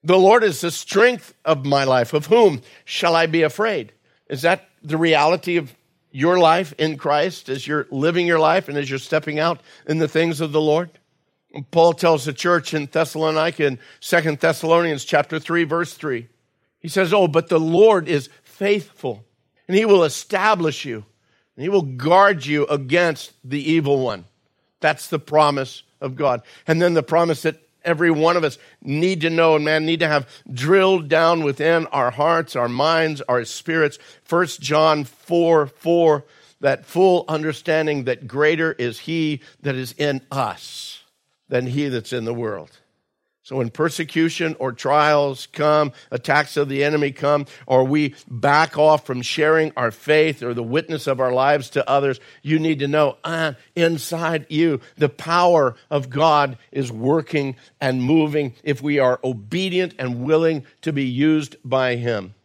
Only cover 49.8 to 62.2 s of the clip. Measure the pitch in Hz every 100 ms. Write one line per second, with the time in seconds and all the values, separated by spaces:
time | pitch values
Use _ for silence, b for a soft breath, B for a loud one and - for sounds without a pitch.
49.8 | 120 - - 151 160 143 120 120 113 143
50.8 | 165 156 139 127 127 127 135 147 120 143
51.8 | 127 139 139 127 B B 143 156 160 147
52.8 | 139 151 147 - 156 165 156 127 b 175
53.8 | 165 160 - 165 165 160 - 156 165 139
54.8 | B - 147 - 160 170 175 170 131 117
55.8 | b 147 127 139 160 147 143 120 b 139
56.8 | 127 110 127 160 - 156 139 127 b _
57.8 | 135 127 123 160 151 151 139 - - 127
58.8 | 147 147 127 127 127 113 104 170 190 180
59.8 | 185 - 127 120 127 160 165 156 b b
60.8 | - 143 131 123 156 156 143 - 123 131
61.8 | 127 120 120 110